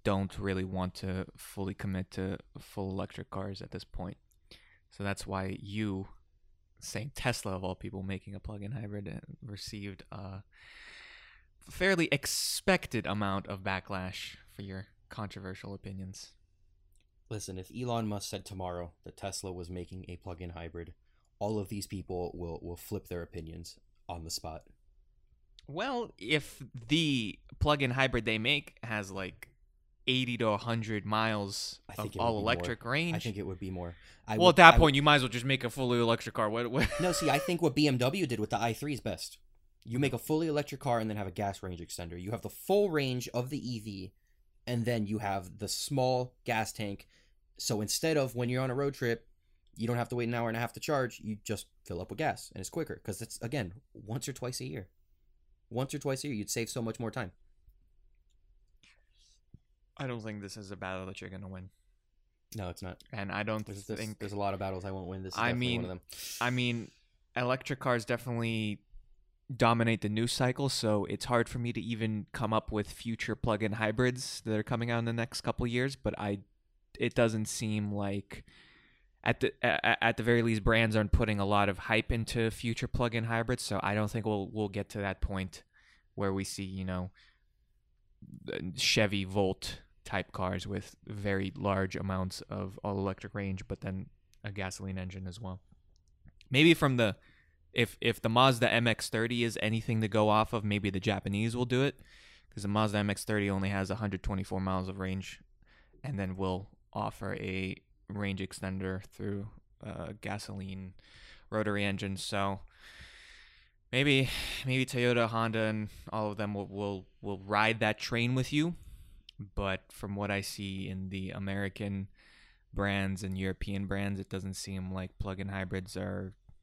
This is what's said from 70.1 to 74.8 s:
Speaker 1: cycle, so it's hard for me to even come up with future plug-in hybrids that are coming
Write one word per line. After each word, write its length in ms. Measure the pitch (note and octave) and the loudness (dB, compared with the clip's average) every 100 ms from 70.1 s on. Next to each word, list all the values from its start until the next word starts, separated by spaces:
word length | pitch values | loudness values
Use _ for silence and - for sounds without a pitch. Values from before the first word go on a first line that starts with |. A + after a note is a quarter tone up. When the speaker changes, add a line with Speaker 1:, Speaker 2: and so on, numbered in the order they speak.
| G#2+ A#2+ | 2 2
Speaker 1:
cycle, 340 | - B2+ B2+ C#3 | 2 2 2 0
so 380 | - A2+ G#2 - | 2 4 4 2
it's 200 | G2+ - | -2 2
hard 220 | A#2+ A#2 | 2 2
for 120 | B2 | -2
me 120 | A#2+ | -4
to 80 | A#2 | -2
even 440 | G#2+ A2 A2 G#2+ - | -2 0 0 0 -4
come 180 | - A2 | -2 2
up 200 | A2 - | 2 2
with 200 | G#2+ G#2 | -2 -2
future 440 | - A#2 A2+ - G#2+ | -4 -6 -4 -4 0
plug-in 380 | A#2 G#2 G#2+ | 2 2 2
hybrids 680 | A2 G#2+ A2 B2 B2+ - - A2+ | 0 0 4 2 2 -6 -6 -2
that 120 | G#2+ | 0
are 60 | |
coming 260 | - A#2 | 0 -2